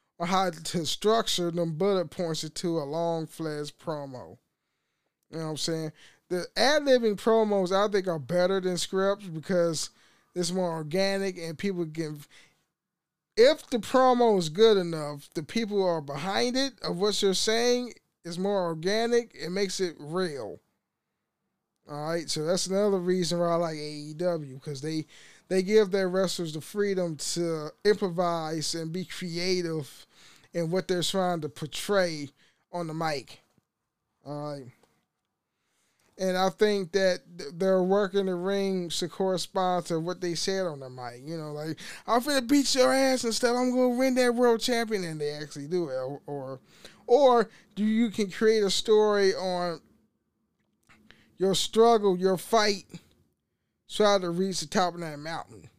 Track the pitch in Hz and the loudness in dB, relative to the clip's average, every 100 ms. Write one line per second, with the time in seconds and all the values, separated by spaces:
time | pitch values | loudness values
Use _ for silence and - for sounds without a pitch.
0 | _ - 175 185 185 165 165 175 147 - | _ -8 -2 0 0 -2 -6 -4 -4 -2
1 | 208 226 - - 170 170 165 156 196 190 | 2 2 0 -2 -2 -2 -2 0 0 0
2 | 165 - 170 156 156 - 180 165 139 156 | -2 -4 -4 -4 -8 -6 -4 -2 -4 -2
3 | 170 165 160 - 160 147 147 - - 151 | -2 -2 -6 -8 -6 -6 -8 -10 -10 -8
4 | 143 127 85 - _ _ _ _ _ _ | -8 -14 -16 -20 _ _ _ _ _ _
5 | _ _ _ 160 160 151 - 160 156 - | _ _ _ -10 -8 -6 -4 -4 -6 -10
6 | - _ - 180 - - 240 302 285 254 | -20 _ -8 -6 -4 0 4 4 4 4
7 | 226 196 - 226 214 202 180 190 208 202 | 4 0 2 4 4 2 2 2 2 0
8 | 185 165 123 180 180 196 185 175 - 190 | 0 -4 -2 2 2 2 -2 -2 -2 0
9 | 196 202 196 160 151 185 170 156 - _ | 0 0 -4 -10 -2 2 2 0 -6 _
10 | _ _ _ 175 170 185 180 165 156 180 | _ _ _ -6 -4 -2 -2 -4 -4 0
11 | 196 196 196 185 165 156 202 180 165 156 | 0 0 -4 -6 -10 -6 -4 -4 -4 -6
12 | 156 151 147 - _ _ _ _ _ _ | -8 -8 -16 -20 _ _ _ _ _ _
13 | _ _ _ - 247 311 - 247 196 262 | _ _ _ 6 6 6 0 -4 0 4
14 | 254 247 233 202 160 160 226 202 175 160 | 6 6 4 2 0 4 6 6 2 -4
15 | 147 147 - - 156 226 226 202 185 165 | -8 -10 -12 -10 -6 -4 -2 0 0 0
16 | 139 143 180 214 247 254 269 226 160 175 | -4 -6 -4 0 0 0 -2 -4 -8 -2
17 | 208 196 196 185 - 226 240 247 247 - | -2 2 2 2 0 2 2 0 -2 -12
18 | _ _ 170 170 196 202 175 160 170 214 | _ _ -12 -6 -2 0 -2 -2 -2 0
19 | 233 240 233 - 160 185 202 185 185 151 | 2 2 0 -6 -6 -4 -2 -2 -4 -6
20 | 147 170 180 139 104 82 _ _ _ _ | -6 -4 -4 -4 -10 -12 _ _ _ _
21 | _ _ _ _ _ _ _ _ - 147 | _ _ _ _ _ _ _ _ -14 -8
22 | 151 175 156 156 156 185 180 190 208 190 | -4 -4 -4 -4 0 0 0 0 2 2
23 | 180 185 165 170 170 170 170 156 151 151 | 2 0 0 0 0 0 0 -4 -10 -10
24 | 147 151 180 170 143 131 156 139 151 160 | -10 -4 -2 -2 -6 -12 -10 -8 -6 -6
25 | 147 - - - - 190 185 214 202 196 | -6 -12 -20 -16 -2 0 4 6 4 2
26 | 190 185 185 - 165 156 - 208 202 185 | 0 0 0 -2 -6 -8 -8 -4 -2 0
27 | 175 147 - - 170 160 151 - 208 208 | -2 -4 -6 -4 -4 -4 -8 -2 2 2
28 | 196 170 175 170 156 160 151 165 165 175 | 2 0 0 0 -4 -4 -4 -6 -6 -6
29 | 180 - 185 165 180 185 170 160 143 - | -8 -8 -8 -4 0 0 -2 -4 -8 -14
30 | - _ - - _ 175 165 185 185 180 | -20 _ -20 -20 _ -6 -2 -2 -2 -2
31 | 160 190 180 170 151 - 156 - - 202 | -2 0 0 -2 -6 -10 -12 -8 0 2
32 | 180 156 143 _ _ _ _ 175 165 156 | 2 -2 -10 _ _ _ _ -10 -8 -4
33 | 160 147 117 - _ _ _ _ _ _ | -4 -4 -8 -18 _ _ _ _ _ _
34 | _ _ 135 147 147 143 123 - _ _ | _ _ -12 -10 -10 -10 -14 -20 _ _
35 | _ _ _ _ _ _ _ _ _ _ | _ _ _ _ _ _ _ _ _ _
36 | _ - 190 185 190 185 214 202 180 196 | _ -6 -2 0 0 4 2 2 0 2
37 | 190 180 - 175 143 165 190 185 185 196 | 2 2 -4 -16 -12 -2 2 4 4 2
38 | 202 196 190 180 180 196 196 190 175 - | 2 0 0 -2 -2 -2 0 -2 -4 -4
39 | 170 - 190 185 - 196 185 180 165 165 | -6 -2 -2 -2 -4 -2 0 0 -2 -4
40 | 165 180 180 160 - 190 180 143 131 127 | -4 -6 -4 -4 -2 -2 -4 -6 -12 -12
41 | 123 123 139 165 151 147 156 156 - - | -12 -12 -10 -10 -8 -8 -8 -8 -12 -10
42 | - 233 262 277 233 285 262 262 262 269 | 0 0 2 0 4 4 4 4 4 6
43 | 269 262 240 220 247 247 254 247 254 240 | 4 2 0 0 0 2 2 4 2 4
44 | 262 254 247 240 247 226 240 233 226 214 | 2 4 2 4 4 4 2 0 0 -2
45 | 170 156 147 147 151 147 143 180 160 131 | -4 -4 -4 -4 -10 -10 -4 -2 -2 -4
46 | 131 139 - 143 131 131 _ _ - - | -6 -8 -8 -10 -8 -12 _ _ -20 -10
47 | - 247 269 240 196 - _ - 214 220 | 4 6 8 6 2 -4 _ -4 0 2
48 | 233 185 202 160 220 220 202 - - 214 | 2 0 -4 0 2 4 2 0 4 4
49 | 214 202 196 147 185 180 175 160 _ _ | 6 4 2 2 -2 -2 -4 -6 _ _
50 | _ _ _ _ _ _ _ _ _ _ | _ _ _ _ _ _ _ _ _ _
51 | _ - _ - 185 185 - 214 226 226 | _ -20 _ -2 0 2 0 4 6 6
52 | 202 180 190 185 - 226 214 190 - - | 4 2 2 0 2 2 2 0 -8 -20
53 | _ _ _ _ _ _ _ _ - - | _ _ _ _ _ _ _ _ -8 2
54 | 208 202 180 170 196 180 151 208 180 175 | 4 4 0 -2 -2 -4 -4 0 0 -2
55 | 165 147 151 156 - 113 - | -10 -10 -10 -10 -12 -18 -20